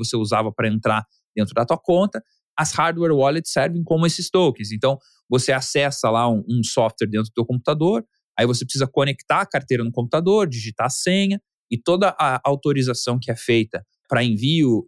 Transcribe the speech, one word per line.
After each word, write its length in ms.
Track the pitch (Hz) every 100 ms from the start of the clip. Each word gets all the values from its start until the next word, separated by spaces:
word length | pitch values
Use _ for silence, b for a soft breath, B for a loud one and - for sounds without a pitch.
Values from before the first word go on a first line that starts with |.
você 140 | 113 117
usava 340 | 107 110 110
pra 160 | - 113
entrar 380 | 110 110 110 - _ _
dentro 200 | 107 101
da 120 | 113 127
tua 120 | 170
conta. 440 | - 175 202 - - _ _ -
As 120 | 151
hardware 420 | - 165 170 165
wallets 380 | 143 135 160 -
servem 320 | - 143 170
como 240 | 160 160 170
esses 240 | 170 170
tokens. 400 | 185 165 120 107
Então, 260 | 110 135 139 b b -
você 220 | 127 131
acessa 580 | 135 - 147 143 135 113
lá 180 | 113 120
um, 160 | 110 104
um 140 | 120
software 440 | 110 - 113 - 110
dentro 220 | 107 110
do 40 | -
teu 100 | 117
computador, 580 | 123 - 151 170 226 220 _ _ -
aí 120 | 120
você 180 | 120 127
precisa 220 | 135 131
conectar 540 | 139 139 131 - 156
a 40 | 196
carteira 380 | 139 135 120
no 80 | 117
computador, 580 | 123 120 156 175 214 180
digitar 380 | 117 110 - 127
a 20 |
senha, 500 | - 180 190 196 196 - _ _
e 60 | 117
toda 380 | - 180 196 -
a 220 | 147 127
autorização 760 | 139 139 147 139 127 120 123 123
que 80 | 120
é 60 | 113
feita 500 | - 117 110 90 - _ _
pra 140 | 120
envio 600 | 120 104 135 165 135 110